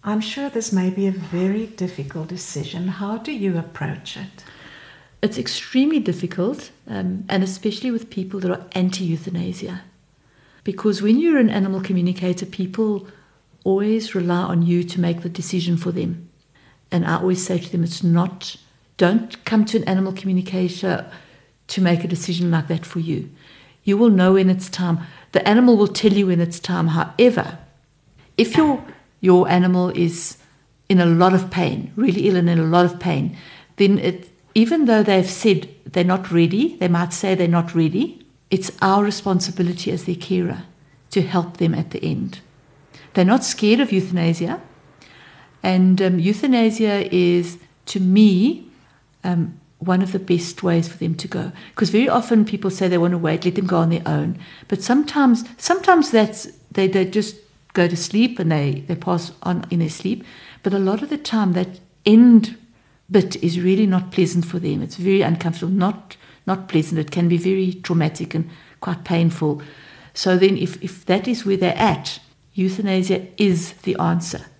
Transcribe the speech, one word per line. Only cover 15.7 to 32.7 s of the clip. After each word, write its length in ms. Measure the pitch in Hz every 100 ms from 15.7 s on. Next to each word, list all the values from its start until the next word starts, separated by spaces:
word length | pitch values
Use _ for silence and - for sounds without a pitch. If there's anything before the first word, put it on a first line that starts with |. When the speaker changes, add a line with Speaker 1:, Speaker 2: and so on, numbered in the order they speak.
| 170
Speaker 2:
for 160 | 180
them. 380 | 175 175 - - _ _ _ _ _ _
And 120 | 180
I 120 | 165 165
always 280 | 185 180
say 140 | - 180
to 140 | -
them, 120 | 180
"It's 200 | 170 -
not, 540 | 170 170 180 - - - _ _ _ -
don't 460 | 175 220 226 -
come 220 | - 220 214
to 120 | 220
an 80 | -
animal 280 | 190 190
communicator 1000 | 190 190 185 185 185 180 175 190 175 - - - _ _ _ -
to 160 | -
make 220 | 180 170
a 40 | 170
decision 440 | 170 - 175 175
like 160 | 165 147
that 180 | 160 -
for 140 | 175
you. 320 | 165 151 147 - - - _ _
You 140 | - 202
will 140 | 233
know 220 | 190 185
when 180 | 190 185
it's 180 | 185 -
time." 300 | - 180 165 - - -
The 160 | 185 -
animal 300 | 214 247 220
will 100 | 202
tell 240 | - 214
you 140 | 202 190
when 160 | 175
it's 180 | 170 170
time. 280 | - 175 165
However, 720 | 160 - - 247 240 - - - _ _ _ _ _ _ -
if 220 | 226 -
your, 260 | 311 269 - - _ _
your 260 | 180 180 -
animal 420 | 180 180 180 180
is 480 | - 170 170 - - _ _ _ _ _
in 100 | 185
a 60 | 175
lot 300 | 165 180 190
of 160 | 185
pain, 400 | - 175 - - -
really 320 | 269 190 208
ill 80 | 180
and 140 | 170
in 80 | 170
a 60 |
lot 220 | 160